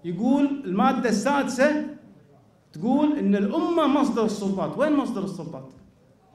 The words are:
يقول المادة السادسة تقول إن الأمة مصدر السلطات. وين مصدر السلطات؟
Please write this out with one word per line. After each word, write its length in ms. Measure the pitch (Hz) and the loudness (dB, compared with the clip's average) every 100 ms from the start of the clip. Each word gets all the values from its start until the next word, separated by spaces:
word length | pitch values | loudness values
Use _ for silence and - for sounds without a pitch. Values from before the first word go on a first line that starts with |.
يقول 580 | 165 180 226 285 285 - | -6 -2 2 4 2 -2
المادة 440 | 180 196 262 254 240 | -4 2 2 2 0
السادسة 760 | 202 269 285 254 240 294 302 302 - - - _ - _ _ _ | 0 2 0 0 2 2 2 -4 -12 -20 -20 _ -20 _ _ _
تقول 460 | 151 226 277 302 277 | -6 0 2 2 2
إن 180 | 196 202 | 0 2
الأمة 500 | 196 330 349 339 285 | 0 -2 0 0 2
مصدر 380 | 294 240 233 | 2 2 0
السلطات. 540 | 214 - 196 190 156 151 | -2 -2 -4 -2 -4 -2
وين 140 | 302 | 0
مصدر 320 | 285 233 196 | 0 0 -6
السلطات؟ 480 | 175 - 151 131 131 - - _ _ _ _ | -6 -8 -12 -14 -16 -20 -20 _ _ _ _